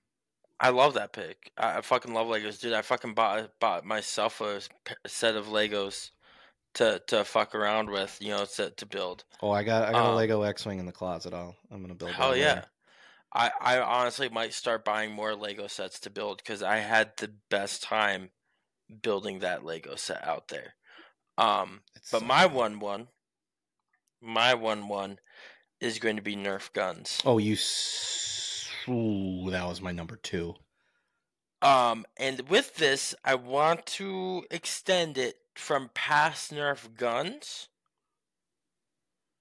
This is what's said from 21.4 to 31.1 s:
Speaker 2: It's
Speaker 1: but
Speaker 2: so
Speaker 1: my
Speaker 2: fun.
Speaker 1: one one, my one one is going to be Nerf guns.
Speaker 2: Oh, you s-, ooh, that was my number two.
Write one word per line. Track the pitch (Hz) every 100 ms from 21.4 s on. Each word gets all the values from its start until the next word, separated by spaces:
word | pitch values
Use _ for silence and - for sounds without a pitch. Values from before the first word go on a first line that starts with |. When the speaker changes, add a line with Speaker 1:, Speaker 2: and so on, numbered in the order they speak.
| 110 101 95 95 _ -
Speaker 2:
It's | -
Speaker 1:
but | 113
Speaker 2:
so |
Speaker 1:
my | 120 143 185
Speaker 2:
fun. |
Speaker 1:
one | 135 110 104
one, | 101 101 123 _ _ _ _ _ _ _ _ _ _ _
my | 113 113 123
one | 120 110 107 101
one | 101 98 98 _ - - - _ _
is | 117 110
going | 113 107
to |
be | 104 101
Nerf | 98 98 -
guns. | 101 92 82 - -
Speaker 2:
Oh, | 139 113
you | 107
s-, | 104 - - - - - - - - - - - - -
ooh, | 120 110 101 95 90 92
that | 92 90
was | 90
my | 92
number | 87 85 113
two. | - 92 85 - _ _ _ _ _